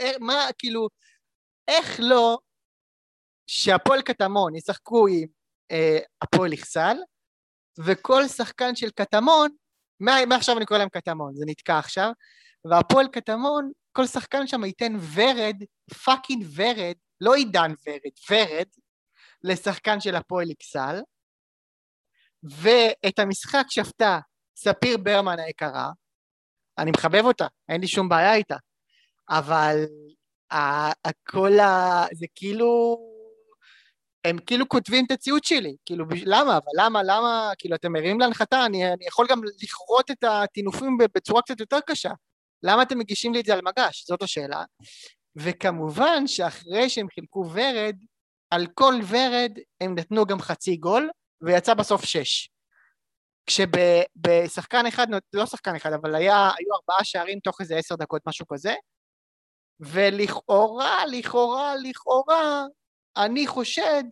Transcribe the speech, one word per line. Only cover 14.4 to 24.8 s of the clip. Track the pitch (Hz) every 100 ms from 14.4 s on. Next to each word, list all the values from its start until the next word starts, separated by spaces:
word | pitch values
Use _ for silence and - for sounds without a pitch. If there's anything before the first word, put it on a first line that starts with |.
| 269
שם | 254 196
ייתן | - 233 214 160
ורד, | 156 247 240 214 202 208 _ - - 254
פאקינג | 262 - 254 175 143
ורד, | 220 220 175 175 _ -
לא | 208
עידן | 277 240 180 165 151 151
ורד, | 147 143 - -
ורד, | 208 190 156 185 _ _ _ _ _ _ _
לשחקן | 180 180 202 185 214 208
של | 202 175
הפועל | - 180 175
איכסל, | 147 - 147 135 175 269 _ _ _ _ _ _ _ _ _ _ _ _ _
ואת | 151 143 190 240 226 - 196 202
המשחק | 196 196 - 277 262
שפטה | 240 - - 214 170 - _ _ -
ספיר | 202 196